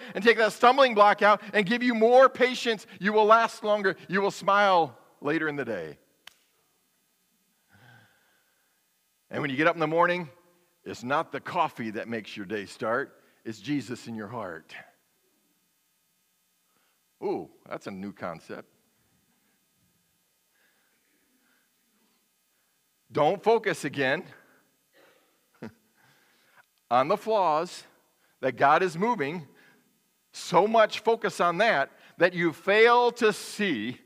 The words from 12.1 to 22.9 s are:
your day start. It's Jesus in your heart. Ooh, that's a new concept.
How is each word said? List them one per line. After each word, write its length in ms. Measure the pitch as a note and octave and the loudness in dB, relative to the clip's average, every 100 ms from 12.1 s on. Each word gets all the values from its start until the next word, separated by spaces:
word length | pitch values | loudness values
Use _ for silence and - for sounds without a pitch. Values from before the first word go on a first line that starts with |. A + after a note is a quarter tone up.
| A#2 G2 | -10 -10
your 100 | G#2+ | -16
day 200 | F#2+ G#2+ | -10 -8
start. 520 | F#2+ - A2+ B2 C3+ _ _ _ | -10 -8 -4 -4 -6 _ _ _
It's 140 | A2+ A2+ | -16 -14
Jesus 480 | - D3 A2+ A2+ A2+ | -6 -6 -6 -14 -12
in 60 | |
your 140 | A2 G2+ | -14 -12
heart. 480 | A#2+ F#2 E2 _ - - _ _ _ _ _ _ _ _ _ _ _ _ _ _ _ _ _ _ _ _ _ _ - | -12 -12 -14 _ -20 -20 _ _ _ _ _ _ _ _ _ _ _ _ _ _ _ _ _ _ _ _ _ _ -12
Ooh, 260 | G3+ B2+ D2 _ - | -8 -8 -10 _ -16
that's 200 | D3+ - | -14 -12
a 40 | |
new 200 | F#2+ G2+ | -12 -14
concept. 560 | F#2 F#2 E2 - G#2 - _ _ _ _ _ _ _ _ _ _ _ _ _ _ _ _ _ _ _ _ _ _ _ _ _ _ _ _ _ _ _ _ _ _ _ _ _ _ _ _ _ _ | -12 -12 -12 -16 -18 -18 _ _ _ _ _ _ _ _ _ _ _ _ _ _ _ _ _ _ _ _ _ _ _ _ _ _ _ _ _ _ _ _ _ _ _ _ _ _ _ _ _ _